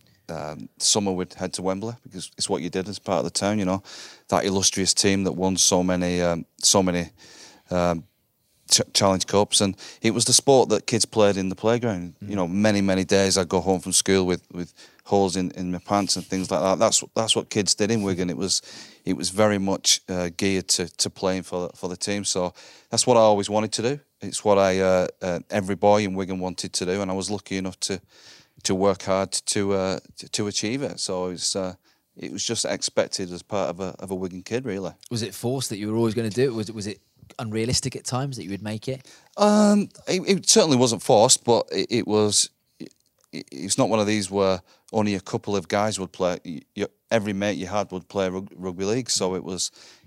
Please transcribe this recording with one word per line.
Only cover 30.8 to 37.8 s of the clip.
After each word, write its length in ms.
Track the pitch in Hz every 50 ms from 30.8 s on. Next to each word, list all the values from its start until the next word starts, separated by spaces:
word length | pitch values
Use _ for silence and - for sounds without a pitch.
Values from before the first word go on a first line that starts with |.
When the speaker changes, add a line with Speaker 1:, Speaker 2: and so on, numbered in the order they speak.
| 143
Speaker 1:
it. 180 | 117 87 90
So 260 | - - 95 92 90 92
it's, 260 | 90 82 - - -
uh, 180 | 101 95 92 90 - _ _ _ _ _ _ _
it 140 | - - -
was 140 | - 101 -
just 200 | - 120 - -
expected 680 | - 95 - - - - - 98 - - - 98 87 90
as 100 | 85 -
part 280 | - 107 101 92 71
of 100 | 85 87
a, 160 | 95 90 - -
of 140 | - 92 98
a 20 |
Wigan 280 | 92 95 92 90 92 87
kid, 220 | - 110 120 135
really. 280 | 127 95 98 95 85 85 _ - -
Speaker 2:
Was 120 | 120 117 117
it 120 | 101 98
forced 360 | - - 120 131 139 131 -
that 80 | 113 98
you 120 | 104 107
were 60 | 110
always 180 | 113 117 117 104
gonna 160 | 120 113 110
do 140 | 95 113 131
it? 100 | 143 113
Was 140 | 113 107 92
it, 60 | 110
was 100 | 110 95
it 140 | 104 101 - _ _ _ _ _ - - -
unrealistic 560 | 127 110 107 110 110 117 127 -